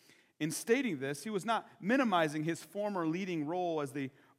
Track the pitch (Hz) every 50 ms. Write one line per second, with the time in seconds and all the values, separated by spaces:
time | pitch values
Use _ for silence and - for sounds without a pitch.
0 | _ - - _ _ _ _ - 151 156 151 - - 233 233 277 277 220 156 127
1 | 135 135 147 - - 220 214 185 160 233 220 190 - - - - 160 196 254 277
2 | 262 220 185 170 160 147 151 156 151 165 165 - - - - 202 208 208 202 180
3 | 165 156 165 185 202 185 175 156 143 151 175 180 180 170 160 151 147 131 127 147
4 | 135 131 - - - _ _